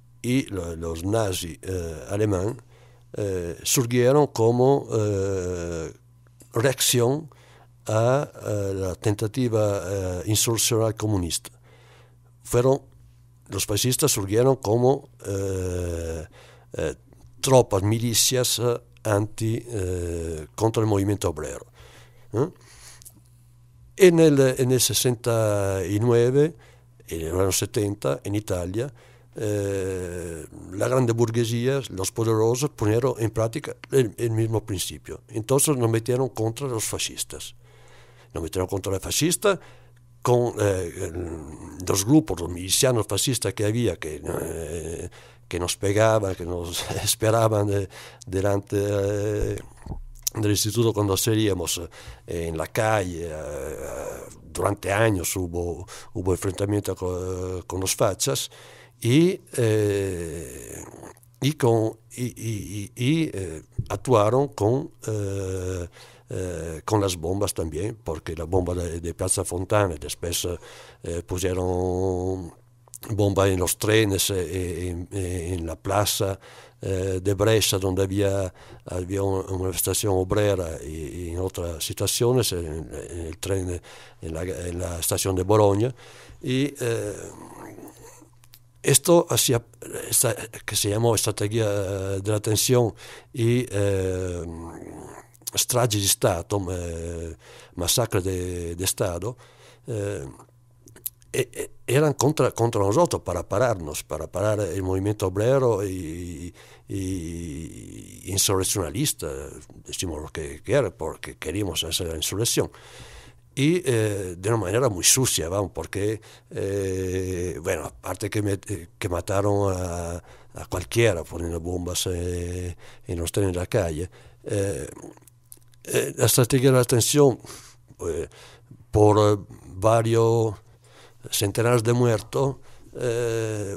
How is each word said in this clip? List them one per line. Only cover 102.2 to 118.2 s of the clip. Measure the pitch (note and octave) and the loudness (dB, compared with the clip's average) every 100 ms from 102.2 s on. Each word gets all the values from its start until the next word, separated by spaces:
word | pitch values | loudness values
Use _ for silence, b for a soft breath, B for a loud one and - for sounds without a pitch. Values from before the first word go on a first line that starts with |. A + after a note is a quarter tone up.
| D3 D#3 B2 | 2 4 2
contra | - A#2 A2+ | 2 0 2
nosotros, | G2 C3 F3 F2+ | 2 4 4 0
para | - F2 - | -2 -6 -2
pararnos, | G2 B2 F#2+ D2+ - | 2 2 0 -4 -8
para | - D2 E2 | -8 -8 -6
parar | F2+ G#2 G#2+ | -2 0 0
el | F#2+ F#2+ | -2 -2
movimiento | F#2 F#2+ G2+ - F#2 | -2 0 0 0 -2
obrero | F#2+ A#2 C3+ B2 G2+ | 0 2 4 2 0
y, | G2+ F#2 D#2 E2+ F2 F2 E2+ - B B B | -2 -4 -6 -8 -8 -10 -12 -14 B B B
y | G2 F#2 F#2 E2 E2+ E2+ D2 D#2+ - G1+ G1+ G1+ G1+ B1+ | -6 -4 -4 -6 -8 -8 -10 -10 -14 -16 -16 -18 -16 -6
insurreccionalista, | F#2+ - F#2+ F#2 G#2 D#2 F#2+ D3 - D#2+ C2+ C#2+ - - - | -2 2 2 0 -2 -2 -2 -4 -4 -6 -8 -12 -16 -20 -20
decimos | - - F2+ D2+ | -14 -8 -6 -6
lo | D2+ | -10
que | - C#2+ D2+ | -10 -10 -10
quiera, | - C#3 G2+ | 0 0 0
porque | - D#2+ C#2 D2 - | -4 -8 -8 -12 -12
queríamos | D#2 F#2+ G2 D#2+ | -6 -4 -2 -4
hacer | E2 E2+ E2+ | -4 -4 -4
la | D#2+ | -4
insurrección. | - G2 A#2 - G2 B B B B B B B - | -4 -2 0 0 -2 B B B B B B B -12
Y, | - C#3+ F3+ | 0 2 2
eh, | - A2+ G#2+ G2+ F2+ F2 | 2 2 2 -2 -6 -4
de | G2 | 0
una | A#2 | 0
manera | F2+ A2+ C3+ | 2 2 2
muy | F2+ | 2
sucia, | - - - - D#2+ | 4 4 2 0 -2
vamos, | G2+ F#2 | -2 -2
porque, | D#2+ D#2+ F#2+ G#2 G#2+ B B B | -4 -6 -2 -2 -2 B B B
eh, | G#2 G2 G2+ F#2+ F#2 F#2 F#2 F#2 F2+ F2+ - | -6 -4 -2 -2 -2 -2 -2 -2 -4 -4 -4
bueno, | F2 E2+ | -2 -2
aparte | - - F2+ F2+ | -4 -10 -8 -6